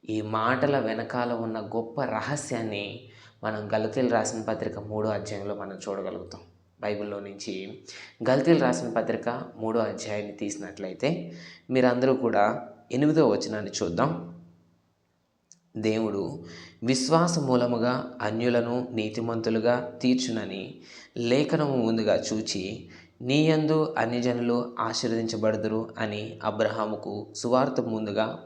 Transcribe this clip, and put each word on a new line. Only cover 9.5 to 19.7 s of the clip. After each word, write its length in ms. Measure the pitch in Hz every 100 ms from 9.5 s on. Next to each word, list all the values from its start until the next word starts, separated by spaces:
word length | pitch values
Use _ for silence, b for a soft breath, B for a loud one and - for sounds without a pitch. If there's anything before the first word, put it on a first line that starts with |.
| -
మూడో 240 | 113 113
అధ్యాయాన్ని 540 | 107 98 110 104 104
తీసినట్లయితే, 1000 | 101 104 101 95 90 95 92 131 170 - B B B B
మీరందరూ 460 | 127 127 123 131 131
కూడా 540 | 120 98 104 110 - - -
ఎనిమిదో 380 | 123 147 156 135
వచనాన్ని 420 | 101 - 107 101 -
చూద్దాం. 600 | 92 85 135 170 - - - _ _ _ _ _ _ _ _ _ _ - _ 110
"దేవుడు 640 | 107 110 110 98 85 - B B B B
విశ్వాస 560 | 117 131 - 160 170 165
మూలముగా 800 | 135 127 120 120 120 127 123 -
అన్యులను 680 | 104 110 120 120 117 123 123
నీతిమంతులుగా 1080 | 117 107 107 113 117 113 110 113